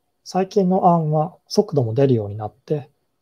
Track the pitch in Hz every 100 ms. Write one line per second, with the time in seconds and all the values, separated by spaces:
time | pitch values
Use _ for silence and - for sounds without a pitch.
0 | _ _ - 180 190 208 185 190 180 170
1 | 156 156 160 - - - - 139 113 117
2 | 139 120 101 107 107 _ - 151 - _
3 | _ _